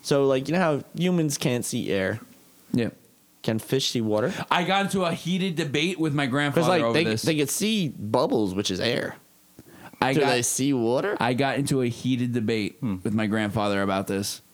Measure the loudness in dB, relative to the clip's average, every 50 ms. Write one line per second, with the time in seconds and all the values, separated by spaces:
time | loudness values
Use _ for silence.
0 | 0 0 2 4 4 4 2 2 0 0 0 0 2 2 0 -2 -4 -8 -6 -2
1 | 0 2 2 2 0 0 -2 -2 -2 0 0 0 -2 -4 -4 -4 -2 -2 0 0
2 | 0 0 -2 -4 -8 -16 -20 -20 -20 -20 -20 -20 -10 -2 -2 0 0 -2 -4 -10
3 | -20 -20 _ _ _ _ _ _ -4 -2 -2 -2 -2 -2 -2 0 0 0 -2 -2
4 | 0 0 0 0 0 -2 -4 -6 -2 0 2 2 2 2 0 0 0 0 0 0
5 | 0 0 -2 -4 -2 -2 -2 0 0 -2 -2 -2 -4 0 0 0 0 0 0 0
6 | -2 0 0 0 0 0 0 0 0 2 2 2 4 4 2 2 2 2 2 2
7 | 2 0 0 0 0 0 2 2 0 -2 -2 -2 0 0 0 0 0 -2 -4 -6
8 | -6 -2 0 2 2 2 2 0 0 0 0 -2 -2 -2 -2 -2 -2 0 0 -2
9 | -4 -6 -8 -12 -20 _ _ _ _ _ _ -20 -20 -20 -20 -20 -20 -20 -4 -2
10 | 0 2 2 2 4 4 2 2 2 0 -2 0 0 2 2 2 2 2 2 2
11 | 0 -2 -2 0 0 0 2 2 0 0 0 -2 0 0 0 2 0 0 -2 -2
12 | -2 -2 0 0 0 -2 -2 -2 0 0 0 0 -2 -4 -6 -6 -4 -4 -4 -2
13 | -4 -2 -2 0 0 0 2 2 0 0 0 0 0 0 0 0 0 0 0 -2
14 | -2 -2 -2 -4 -2 -4 -8 -10 -14 _